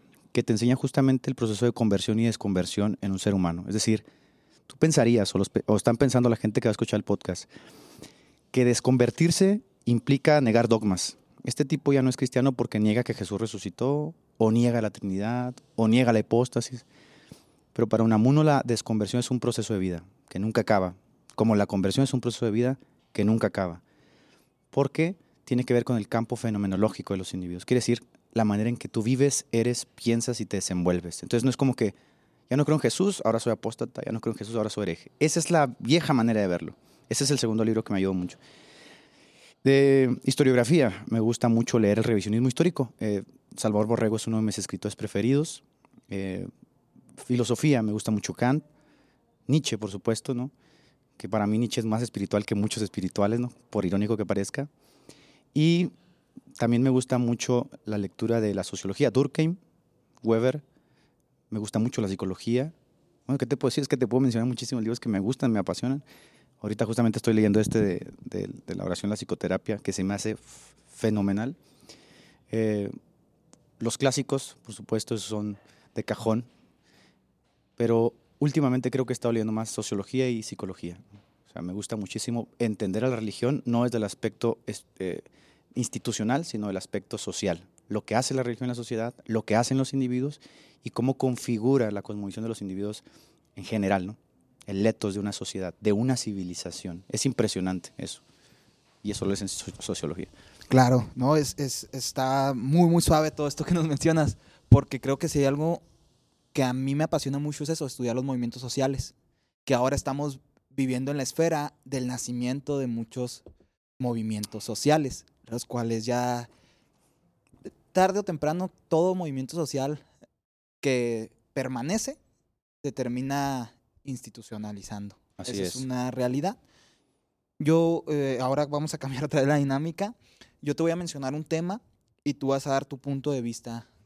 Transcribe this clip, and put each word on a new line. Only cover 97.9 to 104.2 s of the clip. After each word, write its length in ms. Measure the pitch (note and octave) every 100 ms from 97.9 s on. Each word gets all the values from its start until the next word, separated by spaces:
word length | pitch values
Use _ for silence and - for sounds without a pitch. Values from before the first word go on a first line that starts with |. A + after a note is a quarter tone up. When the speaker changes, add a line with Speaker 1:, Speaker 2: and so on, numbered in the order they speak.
| -
Speaker 1:
eso. 240 | F2 - _ _ _ _ _ _ _ _
Y 80 | G#2
eso 140 | G2+ F#2+
lo 80 |
es 80 | G2
en 60 | G2
so-, 240 | - - -
sociología. 480 | - F#2 D2+ - - - - - -
Speaker 2:
Claro, 420 | B2+ B2 B2+ G#2 C3
¿no? 220 | B2+ D#3
Es, 160 | C#3 -
es, 300 | C3+ - -
está 640 | C3 - C3+ C3 C3+ C3+ B2+
muy, 340 | C3 E3 E3+
muy 120 | E3+
suave 300 | - D#3 D#3
todo 160 | - D3
esto 160 | -
que 100 | C#3+
nos 140 | F3+ D#3
mencionas, 500 | C#3 E3 D#3+